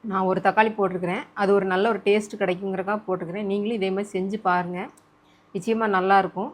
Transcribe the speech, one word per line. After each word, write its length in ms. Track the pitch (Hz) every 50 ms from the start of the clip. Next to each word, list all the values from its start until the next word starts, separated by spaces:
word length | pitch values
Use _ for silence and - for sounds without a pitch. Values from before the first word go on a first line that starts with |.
| - 226
நான் 180 | 190 190 190 185
ஒரு 100 | 185 190 190
தக்காளி 240 | 202 185 - 220 220 214 -
போட்டிருக்கிறேன், 440 | 202 185 180 175 180 175 180 220 294 - _ - 202
அது 80 | 190 202 202
ஒரு 80 | 196 190 185
நல்ல 120 | 185 202 233 226
ஒரு 80 | 202 - 202
டேஸ்ட் 260 | 202 214 214 214 - 214
கிடைக்குங்கிறக்காக 600 | 202 185 180 180 196 196 190 185 185 190 208 214 214
போட்டிருக்கிறேன். 420 | - 185 175 180 160 170 202 214 196 196
நீங்களும் 260 | 202 202 214 240 214
இதே 100 | 190 190 190
மாதிரி 160 | 190 208 202 -
செஞ்சு 240 | 185 185 196 202 214 214 190
பாருங்க, 320 | 180 180 175 175 175 180 190 277 - _ _ _ _ _ _ _ _ _ _ _ _
நிச்சயமா 340 | 196 175 226 226 220 226 214 202
நல்லாயிருக்கும். 540 | 185 180 190 196 196 185 175 - 185 202 285